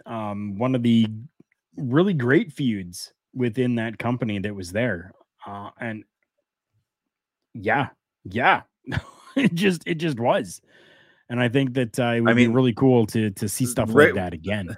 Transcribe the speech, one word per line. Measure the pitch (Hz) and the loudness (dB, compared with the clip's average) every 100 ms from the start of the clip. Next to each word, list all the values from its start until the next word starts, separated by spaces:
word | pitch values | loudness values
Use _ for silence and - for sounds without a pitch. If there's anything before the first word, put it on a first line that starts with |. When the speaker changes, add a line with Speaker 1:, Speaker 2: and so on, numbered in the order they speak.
| - | -12
Speaker 1:
Um, | 117 107 101 104 98 | -8 -6 -6 -8 -4
one | 127 | -2
of | 131 | 0
the | 120 117 110 110 127 _ _ _ _ - | 4 4 4 -2 -16 _ _ _ _ -8
really | 127 139 196 | 0 2 2
great | 165 123 151 226 | 2 2 2 2
feuds | - 135 104 90 90 - _ _ | -2 -2 -2 -6 -14 -18 _ _
within | - 120 113 123 | -4 -4 0 -2
that | 117 113 104 | -2 -4 -6
company | 120 120 117 104 | -4 -4 -2 -4
that | 98 | -6
was | 101 90 | -8 -8
there. | 98 123 90 87 - _ _ - | -4 -2 -4 -10 -20 _ _ -16
Uh, | 101 104 - | -14 -14 -12
and | 120 107 - _ _ _ _ _ _ _ _ _ _ _ _ _ _ | -12 -12 -16 _ _ _ _ _ _ _ _ _ _ _ _ _ _
yeah, | 117 101 117 127 - _ _ | -8 -2 -2 -2 -8 _ _
yeah. | - 98 151 160 - _ - | -8 0 2 2 -2 _ -8
<laughs> | - - - - - | -8 -8 -18 -8 0
It | 277 | 0
just, | 170 202 170 - | 2 0 0 -4
it | 165 | -4
just | 165 123 | -2 -2
was. | 120 185 101 - _ _ _ _ _ _ - | 0 0 -2 -12 _ _ _ _ _ _ -6
And | 120 | -2
I | 123 | 2
think | 135 135 | 2 0
that, | 123 120 - | 0 -2 0
uh, | 120 117 | 0 2
it | |
would | 117 | 4
Speaker 2:
I | |
Speaker 1:
be | 117 120 | 6 6
Speaker 2:
mean, | 120 | 4
Speaker 1:
really | 131 | 2
cool | 110 135 123 110 | 4 4 6 4
to, | 117 107 | 0 -2
to | 101 104 | -2 -6
see | - 123 | -2 -2
stuff | 123 110 | -2 2
Speaker 2:
Ray | 117 156 | 6 6
Speaker 1:
like | 120 | 4
that | 90 | -4
again. | 82 80 104 90 | -6 -6 -6 -6